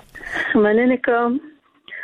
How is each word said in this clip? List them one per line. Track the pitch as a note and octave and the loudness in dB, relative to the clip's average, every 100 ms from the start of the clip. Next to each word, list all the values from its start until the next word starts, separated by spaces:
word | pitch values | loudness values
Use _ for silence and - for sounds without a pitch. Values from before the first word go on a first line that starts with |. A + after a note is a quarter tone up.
| - - - - - A#3+ | -20 -18 -10 -6 0 2
مننه | G#3 A3 B3 B3+ - | 4 4 2 0 0
کوم. | A#3+ A#3+ C4 D4+ - _ _ - - | 0 0 -4 -8 -20 _ _ -20 -16